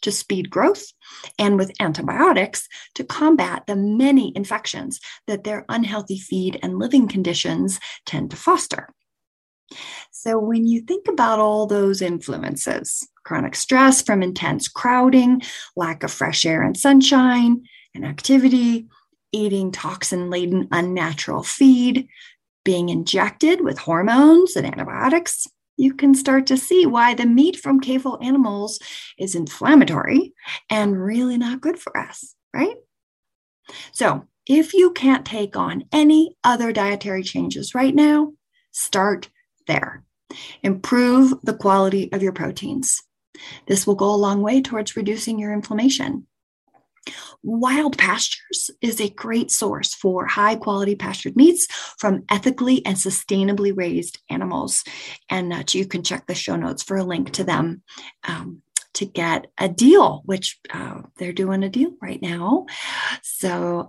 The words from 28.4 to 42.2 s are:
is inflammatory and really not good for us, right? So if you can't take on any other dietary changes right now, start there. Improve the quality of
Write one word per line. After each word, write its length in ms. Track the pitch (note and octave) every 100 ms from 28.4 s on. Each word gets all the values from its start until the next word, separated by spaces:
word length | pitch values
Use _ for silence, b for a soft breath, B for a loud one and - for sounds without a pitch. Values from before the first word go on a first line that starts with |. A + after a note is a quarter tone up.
| A#3 G3+ G#3 - B B B B
is 160 | F#3+
inflammatory 960 | F3 D3+ - - D4 G#3+ D3 - C4+ F#4+ _ B B -
and 320 | A3 G3+ F#3+
really 340 | F#3+ A3+ B3+ A#3+
not 240 | A#3+ C4
good 180 | D4+ F4
for 160 | - -
us, 360 | - - - _ _
right? 220 | - F4 A#4+ _ _ _ _ _ _ _ _ B B B
So 320 | - A3 C#3+ - _ -
if 260 | C#4+ D#4
you 200 | G4 F4+
can't 340 | F4 C4 C4 -
take 300 | A3 G3+ G3
on 280 | F3 F3 -
any 440 | D4+ D4+ D#4 E4 -
other 280 | B3 A#3+ A#3
dietary 520 | A3 G3+ G3+ G3+ F#3+
changes 500 | F#3+ F3 F3 - G3+
right 200 | B3+ C4+
now, 380 | C#4+ D4 D4+ D4+ - _ _ _
start 580 | - - G3+ G3 F#3 - _ _ _ -
there. 380 | D3+ - - _ _ _ B B B
Improve 720 | G3 F#3+ - B3 B3 B3+ C4 C4
the 120 | -
quality 560 | G#3+ G3+ G3 F#3+ G3 -
of 100 | G3